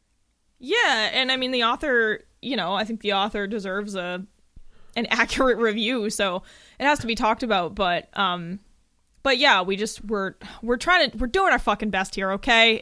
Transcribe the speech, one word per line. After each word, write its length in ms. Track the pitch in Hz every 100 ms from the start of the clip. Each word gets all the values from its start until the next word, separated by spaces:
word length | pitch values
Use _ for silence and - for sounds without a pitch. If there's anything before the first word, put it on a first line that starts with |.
| _ _ _ _ _ _
Yeah, 500 | 254 453 381 233 214
and 180 | 247 254
I 60 | 262
mean, 140 | 254
the 140 | 254 233
author, 580 | 262 302 240 220 - - _
you 140 | 233 247
know, 180 | 180
I 120 | 196 220
think 160 | 226
the 120 | 202
author 320 | 196 208 208 196
deserves 480 | 220 190 190 208
a, 320 | 190 175 180 196 _ _ - - - - -
an 100 | 233
<laughs> 40 |
accurate 480 | 220 240 - 262 220
review, 520 | 226 208 220 254 214
so 340 | - 196 180 - - - -
it 60 | 277
has 140 | 285
to 80 | 233
be 60 |
talked 300 | 226 220 220
about, 320 | 240 202 165 202
but, 320 | 185 175 - -
um, 420 | 190 175 170 196 _ _ _ _ _ _
but 160 | 269 254
yeah, 240 | 285 202
we 140 | 185 196
just, 280 | 214 - 208
we're, 300 | 208 190 - - -
we're 140 | 226 240
trying 340 | 330 359 277
to, 60 | 214
we're 100 | 247
doing 240 | 381 381
our 80 | 262
fucking 300 | - 196 214
best 260 | 190 190 -
here, 160 | 190
okay? 480 | 196 - 226 226 220